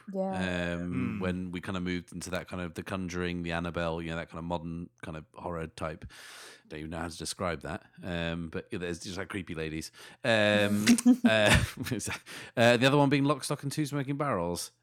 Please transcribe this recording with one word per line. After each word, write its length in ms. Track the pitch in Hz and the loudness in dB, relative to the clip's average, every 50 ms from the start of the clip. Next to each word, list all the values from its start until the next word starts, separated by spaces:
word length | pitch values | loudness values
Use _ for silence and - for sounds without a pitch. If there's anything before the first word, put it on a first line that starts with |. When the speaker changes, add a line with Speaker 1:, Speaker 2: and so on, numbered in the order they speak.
| - - 190 | -8 -8 -6
Speaker 1:
Yeah. 600 | 196 190 190 190 95 92 92 90 87 87 87 87 | -4 -4 -4 -2 -2 -2 -2 -2 -2 -2 -2 -2
Speaker 2:
um, 180 | 87 87 90 | -4 -4 -4
Speaker 3:
Mm. 300 | 90 107 127 120 110 104 | -2 -2 -2 -2 -2 -2
Speaker 2:
when 300 | 92 92 90 92 92 90 | -2 -2 -2 -2 -4 -6
we 100 | 87 90 | -6 -8
kind 160 | - - 98 92 | -6 -6 -6 -4
of 60 | 90 | -2
moved 280 | 90 90 90 85 - | -2 -2 -4 -4 -8
into 180 | - 87 80 92 | -12 -12 -8 -6
that 140 | 90 90 80 - | -6 -6 -6 -6
kind 120 | - 90 | -8 -6
of 120 | 90 85 80 | -6 -6 -8
The 100 | - 87 | -10 -8
Conjuring, 600 | - 104 95 92 87 82 90 90 87 87 87 85 | -6 -6 -6 -6 -4 -4 -4 -4 -2 -2 -4 -4
the 100 | 85 82 | -4 -4
Annabelle, 480 | 85 85 85 80 87 85 82 80 85 | -4 -4 -4 -4 -2 -2 -2 -2 -4
you 80 | 85 82 | -4 -6
know, 80 | 82 85 | -6 -6
that 120 | 80 - | -8 -8
kind 100 | - 82 | -10 -10
of 40 | 85 | -6
modern 460 | 85 87 85 82 85 82 85 87 - _ _ | -4 -4 -4 -4 -6 -8 -8 -10 -12 _ _
kind 140 | - 90 82 | -12 -12 -12
of 80 | 78 71 _ - | -12 -12 _ -16
horror 340 | - - 87 87 82 80 80 | -12 -8 -8 -6 -6 -8 -8
type. 360 | - - - 80 78 - - - - - - - - - - - - - _ - | -8 -8 -8 -8 -8 -8 -14 -18 -18 -18 -20 -20 -20 -18 -20 -20 -20 -20 _ -14
Don't 120 | 80 76 | -12 -10
even 120 | 78 78 | -10 -8
know 60 | 85 82 | -6 -6
how 100 | 82 85 | -6 -8
to 100 | 78 78 | -8 -10
describe 440 | 80 - - - 98 90 82 73 | -10 -10 -8 -6 -4 -4 -4 -4
that, 220 | 69 71 85 - - _ _ - - | -6 -8 -10 -10 -12 _ _ -14 -10
um, 460 | 98 87 85 85 85 85 85 85 80 | -6 -4 -4 -4 -4 -4 -4 -6 -8
but 180 | - 92 - - | -8 -10 -10 -8
yeah, 100 | - 95 | -8 -6
there's 200 | 90 87 87 82 | -6 -6 -6 -6
just, 180 | - 107 90 92 | -8 -10 -8 -8
like, 120 | 95 - | -8 -6
creepy 260 | - 101 82 - 87 | -6 -8 -8 -8 -8
ladies. 360 | 78 80 78 78 80 78 - - - - - - - - | -6 -6 -6 -6 -8 -8 -10 -14 -18 -20 -20 -14 -4 0
Um, 600 | 123 113 110 107 104 104 104 104 101 104 104 104 110 - 226 - | 2 4 4 6 6 6 4 4 4 2 2 4 6 6 6 8
Speaker 1:
<laughs> 180 | 247 254 254 - | 6 6 6 6
Speaker 2:
uh, 340 | 233 110 110 104 104 - - - - - - | 6 6 8 8 8 8 6 4 2 -4 -6
<laughs> 800 | 123 - 123 104 - - - - - - - - - - - - | -6 -4 -4 -4 -4 -4 -6 -8 -10 -14 -16 -16 -14 -4 4 6
uh, 180 | 117 120 120 117 | 8 8 8 8
the 80 | 123 | 6
other 120 | 139 135 147 | 6 6 6
one 100 | 143 139 | 6 6
being 140 | 143 143 139 | 6 4 4
Lock, 220 | 143 151 147 - | 4 2 0 -2
Stock 180 | - 151 - - | -6 -6 -4 -6
and 80 | 139 | -6
Two 140 | - - 151 | -4 -4 -4
Smoking 320 | 135 139 147 131 131 143 139 | -2 -2 -4 -4 -4 -4 -4
Barrels, 540 | 151 143 120 92 85 87 87 82 - - _ _ | -2 -2 0 0 0 -2 -2 -4 -6 -8 _ _